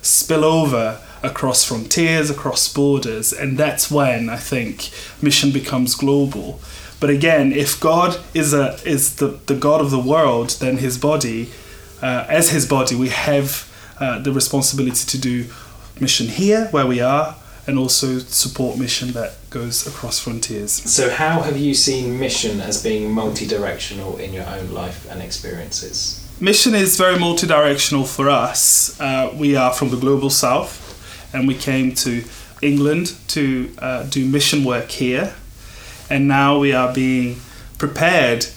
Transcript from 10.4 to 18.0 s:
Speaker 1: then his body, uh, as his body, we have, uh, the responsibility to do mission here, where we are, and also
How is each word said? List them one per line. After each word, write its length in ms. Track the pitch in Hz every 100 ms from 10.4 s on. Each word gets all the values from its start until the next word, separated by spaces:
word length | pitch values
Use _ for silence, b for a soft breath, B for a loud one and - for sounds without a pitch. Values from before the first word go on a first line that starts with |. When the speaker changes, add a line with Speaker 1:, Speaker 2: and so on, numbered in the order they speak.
| 120 -
Speaker 1:
then 160 | 131 131
his 200 | 131 123
body, 500 | 147 156 127 113 117 B B B B B
uh, 240 | 131 123 -
as 220 | 156 160
his 140 | 156 131
body, 280 | 139 127 123
we 140 | 127
have, 600 | - - 143 139 - - B B B
uh, 200 | 131 120
the 120 | 139
responsibility 720 | 135 127 143 127 135 127 120 -
to 100 | 135
do 280 | 131 123 120 B B B B -
mission 280 | 135 - 113
here, 400 | 110 196 214 220
where 140 | 156 131
we 140 | 123
are, 360 | 123 139 156 - B B -
and 140 | 139
also 400 | 127 -